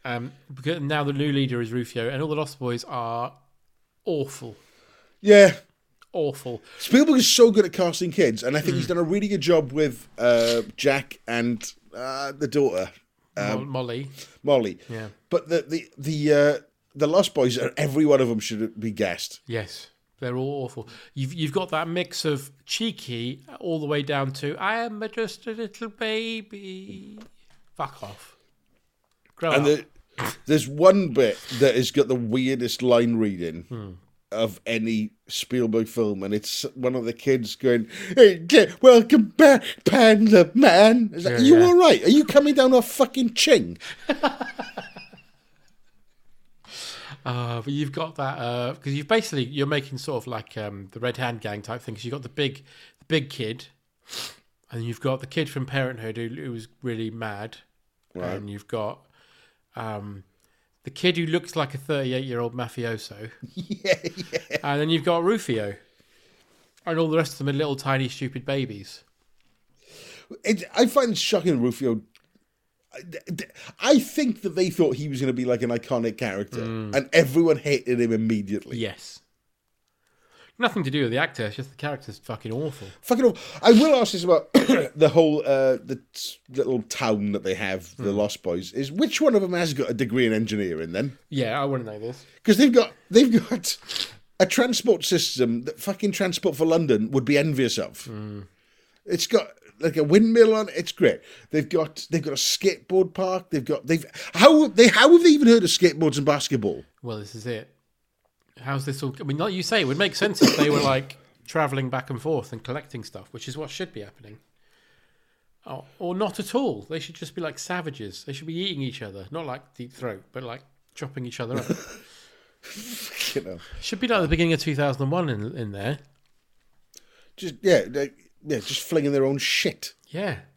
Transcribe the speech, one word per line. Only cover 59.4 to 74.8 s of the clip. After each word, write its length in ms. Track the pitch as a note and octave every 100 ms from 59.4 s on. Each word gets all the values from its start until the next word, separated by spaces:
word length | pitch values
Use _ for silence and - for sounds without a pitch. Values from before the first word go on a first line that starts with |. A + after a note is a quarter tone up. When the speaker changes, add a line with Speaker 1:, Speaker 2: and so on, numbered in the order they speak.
| _ _ _ -
Speaker 1:
um, 480 | A2 G#2+ G#2 G2+ - _ _ _ _ _
the 60 | -
kid 280 | - F3+ E3
who 80 | D#3+
looks 280 | E3+ E3+
like 200 | F#3+ C3+
a 40 | C3+
thirty-eight-year-old 760 | - C#3+ C3 B2+ C3+ A#2+ A#2+ B2
mafioso, 760 | A#2 - A#2 A2 - G#2 A2 -
Speaker 2:
<laughs> 120 | A#2 -
Yeah, 400 | F#3 G3+ G3 F3 E3+ - - D#3+ -
yeah. 80 | D3
Speaker 1:
and 160 | D3 C#3+
then 100 | D#3
you've 140 | E3
got 180 | E3+ E3+ F3
Rufio, 500 | A3+ - A2+ G2+ G2 _ _ _ _ _ _ _ _ _ _ -
and 120 | D#3+
all 120 | D#3+
the 80 | D#3+
rest 160 | D3
of 60 | -
them 100 | C#3
are 80 | C#3
little 180 | D3+ C#3
tiny 320 | C3+ C3+ B2+
stupid 380 | - C3 C3 B2+
babies. 580 | C#3 B2 G2+ G2 - _ _ _ _ _ _ _ _ _ - - - _ - -
Speaker 2:
It, 180 | G3+ F3
I 120 | - B3+
find 260 | C#4+ A#3+
it 60 | F#3+
shocking, 440 | - G3+ E3+ C#3
Rufio. 420 | B2 A#2 C3 A2+ _ _ _ _ _ _ _ _ _
I, 60 | C3 F3 E3 - E3 F#3+ - - _
I 200 | A3+ C#4+
think 420 | - - C4+ -
that 140 | G3 D#3+
they 140 | F3+
thought 260 | D#3